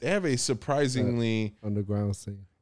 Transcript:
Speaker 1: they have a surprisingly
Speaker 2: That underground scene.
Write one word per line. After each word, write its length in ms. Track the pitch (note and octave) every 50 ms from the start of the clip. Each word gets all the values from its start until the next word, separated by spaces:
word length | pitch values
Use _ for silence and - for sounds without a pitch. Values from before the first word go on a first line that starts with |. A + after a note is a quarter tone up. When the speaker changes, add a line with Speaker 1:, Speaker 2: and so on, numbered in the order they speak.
Speaker 1:
they 100 | A#2 C#3+
have 160 | F#3+ G#3 F3+
a 100 | D#3 C3
surprisingly 1160 | A#2+ - - B2+ A2 - - C3+ D3 D3 C3 B2+ B2+ B2 B2 A#2+ A#2 A#2 A2+ A2 A2 A2 G#2 G#2 _
Speaker 2:
That 60 | - G#2+
underground 480 | G#2 G#2 G2+ G2 G#2 G2+ G#2 G2+ G2+
scene. 280 | - - G#2 G2+ G2 G2 - _ _